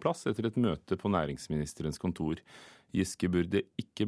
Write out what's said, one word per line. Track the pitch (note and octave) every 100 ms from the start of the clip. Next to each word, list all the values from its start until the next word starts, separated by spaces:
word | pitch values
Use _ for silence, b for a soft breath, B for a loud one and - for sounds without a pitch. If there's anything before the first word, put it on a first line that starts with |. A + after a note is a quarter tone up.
plass | D#3+ E3+ -
etter | A2 A2+
et | B2
møte | A#2 D2+ - F2+
på | G2+
næringsministerens | G2 D2+ C#2+ - D#2 D2 - D#2 D2
kontor. | F#2 E2+ D#2+ E2 b b b b b
Giske | - F#2+ - F#2
burde | F2+ F2 F#2+ - -
ikke | - -